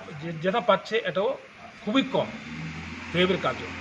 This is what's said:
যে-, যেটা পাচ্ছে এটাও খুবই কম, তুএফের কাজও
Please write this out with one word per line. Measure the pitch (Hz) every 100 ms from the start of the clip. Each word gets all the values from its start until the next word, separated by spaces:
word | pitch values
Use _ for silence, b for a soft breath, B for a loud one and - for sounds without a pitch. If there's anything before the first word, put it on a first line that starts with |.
| - 147
যে-, | 170 160
যেটা | 180 226
পাচ্ছে | 233 196 - 220
এটাও | 185 185 226 - - - - - 208
খুবই | 262 -
কম, | 165 113 - - 156 - - - - -
তুএফের | 165 185 180
কাজও | 139 117 92 -